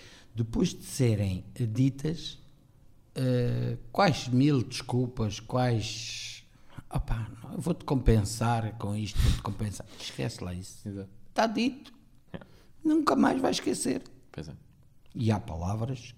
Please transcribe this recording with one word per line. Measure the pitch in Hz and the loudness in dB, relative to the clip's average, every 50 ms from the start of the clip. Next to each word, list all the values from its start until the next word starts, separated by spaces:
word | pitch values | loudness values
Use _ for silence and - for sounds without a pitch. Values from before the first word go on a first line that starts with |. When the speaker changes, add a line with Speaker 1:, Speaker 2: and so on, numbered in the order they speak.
| - - - - - - - | -20 -20 -20 -20 -20 -10 -4
Speaker 1:
Depois | 113 113 110 117 - 180 - | -4 -4 -2 2 2 2 2
de | - - - | 0 -4 -12
serem | - - - 127 117 107 101 101 95 92 90 - - - - | -6 0 2 2 4 4 2 2 0 -2 -4 -6 -8 -6 -4
ditas, | 123 110 110 123 135 135 135 - - 156 165 - - - - - - - - - _ _ _ - - - - - - - - | -2 -2 2 2 2 2 2 0 -4 -4 -4 -4 -8 -12 -14 -16 -20 -20 -20 -20 _ _ _ -20 -20 -20 -20 -20 -20 -10 -4
eh, | - 131 127 123 123 120 120 120 120 120 120 117 - - - | 0 2 2 4 4 2 2 0 0 0 -2 -4 -6 -8 -4
quais | - 190 202 175 123 - - 123 | 2 4 4 4 4 2 0 2
mil | 123 127 139 151 143 123 95 | 4 6 6 6 6 4 2
desculpas, | - - - - - 123 123 127 123 - 117 110 101 101 - | 0 -4 -8 -4 -2 0 0 0 0 -2 -2 -2 -2 -2 -6
quais, | - - 127 127 127 123 117 107 - - - - - - - - - - - - - - - - - - - - - - | -8 -2 0 2 2 2 2 2 0 -2 -6 -8 -8 -8 -8 -8 -10 -10 -12 -14 -18 -20 -20 -20 -20 -18 -18 -16 -10 -4
"Opá, | - 117 - - 113 117 110 - - - - | -4 -2 0 0 -2 -2 -4 -8 -10 -14 -12
não, | - - | -10 -8
eu | - | -4
vou-te | - 175 165 - - | -2 -2 -2 -2 0
compensar | - 147 123 - 117 113 110 101 - - - 117 117 120 113 110 104 - | 0 0 4 6 6 6 6 4 0 -2 0 2 2 2 2 0 -4 -6
com | - - 101 104 | -6 -6 -4 -4
isto, | 107 104 92 - - | -4 -4 -2 2 4
vou-te | - - - - | 4 4 4 2
compensar." | - - 101 - 110 104 87 - - - - - | 0 -6 -4 -4 -4 -6 -6 -8 -14 -16 -16 -14
Esquece | - - - 139 131 113 - - 90 | -14 -10 -6 -4 -4 -4 -4 -6 -8
lá | 90 90 | -8 -8
isso. | 90 92 - - - - | -8 -10 -12 -14 -12 -10
Speaker 2:
Exato. | 107 98 98 98 - - - - - - | -10 -8 -8 -10 -12 -14 -20 -16 -6 0
Speaker 1:
Tá | - 220 | 0 0
dito. | 226 208 220 240 277 - - - - - - - - - - _ - - | 2 2 0 0 0 -2 -6 -16 -20 -20 -20 -20 -20 -20 -20 _ -18 -16
Speaker 2:
É. | - - - - - - - - - - | -16 -16 -18 -20 -20 -20 -20 -12 -4 0
Speaker 1:
Nunca | 311 311 330 277 277 277 | 2 2 4 4 4 4
mais | 277 277 269 - 269 | 6 6 4 4 2
vais | 269 - - | 2 0 0
esquecer. | - - 277 - - - 240 - - - - - - - - | 0 0 -2 -2 0 0 -2 -2 -2 -4 -12 -20 -20 -20 -14
Speaker 2:
Pois | - - 76 | -12 -12 -10
é. | 156 - - - - - - - - - - - - - | -12 -12 -18 -18 -20 -20 -20 -20 -20 -20 -20 -20 -12 -6
Speaker 1:
E | - 113 110 | 0 2 2
há | 104 98 | 2 2
palavras | - - 80 80 85 92 107 110 117 135 131 - - - - | 0 -6 -6 -4 -2 -2 -2 -2 -4 -6 -6 -8 -10 -16 -20